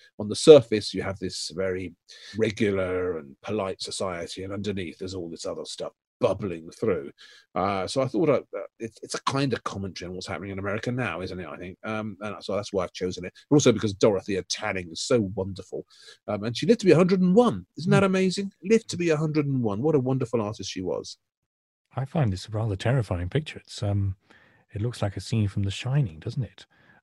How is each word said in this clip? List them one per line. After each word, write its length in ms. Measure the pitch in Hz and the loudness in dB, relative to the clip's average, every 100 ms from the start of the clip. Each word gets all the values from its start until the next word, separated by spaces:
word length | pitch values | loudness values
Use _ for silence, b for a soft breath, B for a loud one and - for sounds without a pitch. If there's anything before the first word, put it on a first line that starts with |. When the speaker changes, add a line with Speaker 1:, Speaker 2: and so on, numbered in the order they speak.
| b - | b -10
Speaker 1:
on 80 | 107 | -6
the 80 | 104 | 8
surface, 580 | - 147 - 107 - | 12 12 12 -2 -2
you 80 | 95 | -4
have 160 | 95 95 | -4 -6
this 300 | 92 - - 78 | -6 -8 -8 -4
very 380 | 95 92 90 - _ B B 101 | -4 -4 -8 -12 _ B B -2
regular 840 | 110 101 107 95 92 92 90 82 | -2 0 0 0 -2 -2 -2 -4
and 180 | 69 67 | -10 -14
polite 400 | - 107 95 90 | -8 -6 -6 -6
society, 640 | - - 98 87 82 - | -8 -6 -6 -6 -10 -10
and 80 | 95 | -10
underneath 480 | 101 101 98 85 - | -6 -6 -6 -8 -10
there's 160 | 95 95 | -10 -8
all 140 | 85 | -10
this 160 | 85 95 | -10 -10
other 180 | 82 | -10
stuff 300 | - - 82 - _ - | -10 -10 -12 -14 _ 0
bubbling 500 | 113 95 101 85 82 | 0 2 -4 -6 -12
through. 400 | - 110 85 69 - B B B 90 | -4 0 0 -4 -14 B B B -2
Uh, 320 | 95 98 90 | -2 -2 -2
so 120 | 135 | -2
I 80 | 131 | -2
thought, 220 | - 156 | 2 2
uh, 120 | 117 - 101 - - | 2 0 -10 -12 -12
it, 140 | 113 - | -12 -12
it's 140 | - - | -10 -6
a 80 | |
kind 300 | - 135 139 | -2 0 0
of 100 | - | -2
commentary 440 | - 98 98 80 87 | -6 -6 -8 -8 -10
on 60 | |
what's 140 | 92 - | -10 -8
happening 240 | 82 98 | -8 -8
in 80 | 95 | -6
America 320 | 98 107 123 | -4 -4 -4
now, 300 | 123 113 85 | -4 -4 -4
isn't 180 | 92 92 | -8 -8
it, 80 | 82 | -10
I 100 | - | -12
think? 220 | 92 - | -14 -12
Um, 320 | 110 107 107 98 | -8 -6 -6 -8
and 140 | 107 87 | -10 -8
so 120 | - 98 | -6 -4
that's 160 | 101 | -2
why 120 | 98 | -2
I've 100 | 87 | -2
chosen 320 | - 92 87 90 | -4 -6 -4 -10
it. 80 | - b | -10 b
Also 220 | 147 135 | 4 6
because 240 | 104 110 95 | 4 0 2
Dorothea 480 | 120 95 - 92 | 2 2 -2 -4
Tanning 460 | - - 107 95 87 | -4 -6 -4 -4 -8
is 100 | 80 | -8
so 300 | - 123 98 | 0 0 0
wonderful. 500 | 98 95 98 - 71 - B B B - | -4 -6 -8 -10 -12 -12 B B B -8
Um, 160 | 104 | -4
and 120 | 110 117 | -4 0
she 120 | 156 | 2
lived 140 | 233 | 4
to 40 | 190 | 6
be 60 | |
a 40 | 151 | 6
hundred 260 | 180 190 | 6 4
and 120 | 180 | 4
one. 320 | 185 240 98 - - | 6 4 2 -8 -6
Isn't 140 | 165 | 2
that 140 | 196 | 4
Speaker 2:
Mm. 20 | 196 | 4
Speaker 1:
amazing? 460 | 190 190 180 196 - | 2 0 -2 -6 -6
Lived 240 | 185 226 - | 2 2 2
to 60 | 175 | -2
be 120 | 170 | 0
a 80 | 151 | 2
hundred 300 | 160 151 143 | 0 0 0
and 160 | 135 | 0
one. 180 | 113 101 | 0 0
What 140 | 147 151 | 2 2
a 40 | |
wonderful 440 | 127 131 127 120 | 2 -2 0 -2
artist 260 | 104 - 98 | -2 -6 -8
she 140 | 90 | -6
was. 340 | 90 58 - - _ _ _ _ _ _ _ - | -4 -4 -8 -16 _ _ _ _ _ _ _ -8
Speaker 2:
I 100 | 135 | -4
find 260 | 170 120 | 0 0
this 160 | 92 - | -2 -6
a 40 | |
rather 240 | 104 113 98 | -4 -4 -2
terrifying 520 | 113 127 113 90 90 | 0 0 0 -2 -2
picture. 300 | 147 156 - | -4 -4 -10
It's, 240 | - - | -14 -6
um, 340 | 104 101 98 95 b b b b b 98 | -2 0 0 -4 b b b b b -6
it 60 | |
looks 180 | 117 - | -4 -2
like 160 | 104 98 | -4 -4
a 40 | |
scene 260 | - 113 101 | -2 0 0
from 160 | 104 | 0
The 80 | 98 | -2
Shining, 480 | - 123 143 120 78 | -2 0 0 0 -4
doesn't 240 | 117 127 | -8 -6
it? 240 | 110 - - b b b | -6 -10 -20 b b b